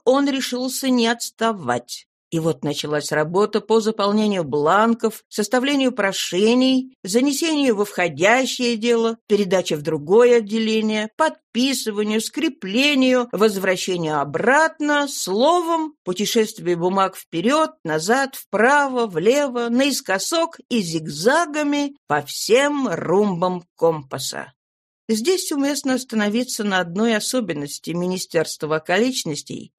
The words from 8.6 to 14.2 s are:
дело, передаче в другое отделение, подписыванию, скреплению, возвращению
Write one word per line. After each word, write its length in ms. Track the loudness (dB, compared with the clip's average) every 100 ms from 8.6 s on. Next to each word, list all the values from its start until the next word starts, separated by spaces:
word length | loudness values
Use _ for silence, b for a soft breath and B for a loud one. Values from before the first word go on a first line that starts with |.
| -2 0
дело, 400 | 0 2 0 -4 0
передаче 480 | 0 2 0 0 -4
в 60 |
другое 560 | -2 -4 4 6 8 6
отделение, 720 | 2 -2 0 0 0 -2 -4 -2
подписыванию, 1040 | -2 -2 _ -2 -2 -2 -4 -4 -2 -2
скреплению, 1080 | -4 -4 -4 -4 -2 0 2 4 4 2 0
возвращению 880 | 0 0 2 -2 -2 -2 -4 -2 -2